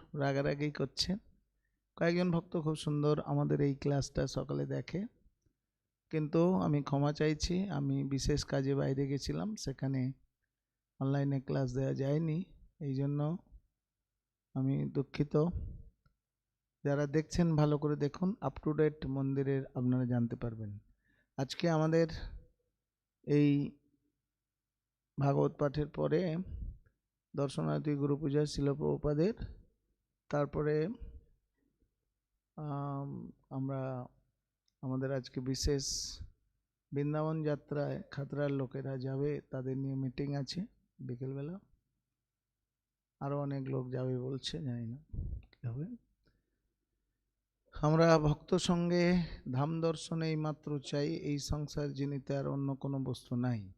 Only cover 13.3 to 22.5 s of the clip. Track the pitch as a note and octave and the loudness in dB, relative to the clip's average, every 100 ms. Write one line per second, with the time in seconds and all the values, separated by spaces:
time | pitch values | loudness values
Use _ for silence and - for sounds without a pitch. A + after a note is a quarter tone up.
13.3 | E3+ - - _ _ _ _ _ _ _ | -2 -8 -20 _ _ _ _ _ _ _
14.3 | _ _ C3+ C3 C#3 C#3+ C#3+ C3+ - D3 | _ _ -2 0 0 0 -2 -2 -2 0
15.3 | D3+ E3 - - - - _ _ _ _ | 2 2 0 -6 -10 -16 _ _ _ _
16.3 | _ _ _ _ _ C#3+ C#3+ D3 D3 D#3 | _ _ _ _ _ 0 0 2 0 2
17.3 | - E3+ D#3 D3+ D3 D3+ D3 C#3+ - F#3 | 2 4 6 4 4 2 0 0 0 -2
18.3 | G#3+ C#3 - - D3+ D3+ D3 C3+ C3+ C3+ | -2 -4 -2 0 4 2 2 -4 -2 0
19.3 | C3+ C#3 C3+ C3+ - B2 B2+ B2 B2 A#2 | 0 2 0 -2 0 2 4 4 2 2
20.3 | A#2+ A#2 A2+ G#2+ G#2 - _ _ _ _ | 0 -6 -6 -8 -10 -16 _ _ _ _
21.3 | - C#3 - E3+ D#3+ D#3 E3 E3 - - | -8 -6 0 2 4 4 4 2 0 -10
22.3 | - - | -12 -18